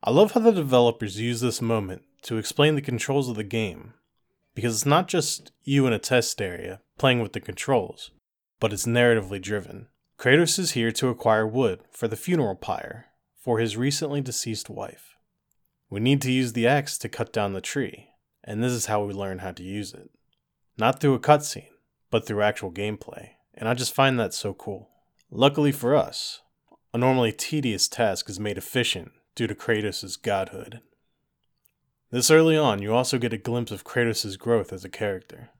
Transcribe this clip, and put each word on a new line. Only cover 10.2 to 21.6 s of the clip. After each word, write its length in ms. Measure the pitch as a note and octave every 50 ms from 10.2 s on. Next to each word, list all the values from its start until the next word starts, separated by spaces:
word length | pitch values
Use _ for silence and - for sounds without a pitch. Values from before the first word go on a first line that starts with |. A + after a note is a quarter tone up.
| - B2+ C3 D#3 E3+ D#3+ - -
is 140 | F#3 -
here 200 | - B2+ A2+ A#2 A2+
to 160 | - - B2+
acquire 360 | A#2 A#2 - A#2+ A2 G#2+ A2
wood 360 | A2 G#2+ B2+ C3 A2 F2+ F2+ - _
for 160 | _ - - A#2
the 80 | A2
funeral 400 | - - - F3+ E3 C3+ G#2 F#2+
pyre 500 | - - - G2 - - - - A2 - _ _ _ _ _ _
for 240 | _ - - A#2+ A2
his 180 | A#2 A2+ G2+ A2+
recently 440 | B2 C#3 C#3+ - E3 D3 C#3+ C#3+
deceased 500 | C3+ B2+ A#2 - - A#2+ A2 G#2 - -
wife. 460 | G#2+ G#2+ G2 - - - - - _ _ _ _ _ _ _ _ _ _ _ _ _ _ _ _
We 120 | - G2+
need 200 | A2 B2+ C#3 C#3 C#3
to 80 | C3
use 220 | B2+ B2+ C3 A#2+ A2
the 120 | A#2+ A2+
axe 320 | A#2+ C#3 D3 C#3+ - - -
to 120 | - A2
cut 220 | - - A#2+ -
down 220 | - A2+ G#2 G2+ G2
the 80 | F#2+
tree, 460 | F2+ - - C#3+ C3 - - - - _ _ _ _ _ _ _ _
and 200 | - G#2+ G#2+ A#2
this 80 | B2+
is 160 | B2 A#2+ A2 -
how 180 | G#2+ G#2 G2+
we 80 | G2+ G2
learn 240 | G2 G2 F#2+ F#2+ F2+
how 140 | F2+ F#2+
to 120 | F2 E2 F2
use 300 | F#2 G2 G#2 G2+ F#2+ -
it. 160 | - - - _ _ _ _ _ _ _ _ _ _ _ _ _ -
Not 200 | C3 A#2+ C3+ -
through 140 | - C#3+ C3+
a 60 | A#2+
cutscene, 480 | - - D3+ D3 D3 - - -